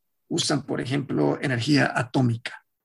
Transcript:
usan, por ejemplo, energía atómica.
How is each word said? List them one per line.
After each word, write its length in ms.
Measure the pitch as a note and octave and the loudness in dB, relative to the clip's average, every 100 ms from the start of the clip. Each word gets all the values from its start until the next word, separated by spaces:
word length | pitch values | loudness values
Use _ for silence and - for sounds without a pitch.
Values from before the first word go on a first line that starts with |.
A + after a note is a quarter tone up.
| _ _ - | _ _ -6
usan, 360 | E3+ - C#3+ | -2 0 -2
por 160 | - - | -2 -4
ejemplo, 580 | C3+ C#3 C3 D3+ C#3+ C#3+ | -2 -2 -2 0 2 0
energía 520 | C#3 A#2+ A2+ C#3+ C3 | -2 -2 2 4 4
atómica. 680 | - B2 C3 B2 A#2 - - _ _ | 0 0 2 2 0 -6 -14 _ _